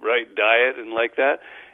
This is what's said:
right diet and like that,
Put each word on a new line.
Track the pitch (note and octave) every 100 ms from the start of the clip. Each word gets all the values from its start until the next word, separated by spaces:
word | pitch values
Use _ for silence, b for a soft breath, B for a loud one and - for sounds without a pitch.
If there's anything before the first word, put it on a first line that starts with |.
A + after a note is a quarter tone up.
right | A2 A#2+ A2+ G2+
diet | G#2+ A#2 B2+ A#2+
and | A2+
like | A2+ A#2 -
that, | C3+ D#3+ B B B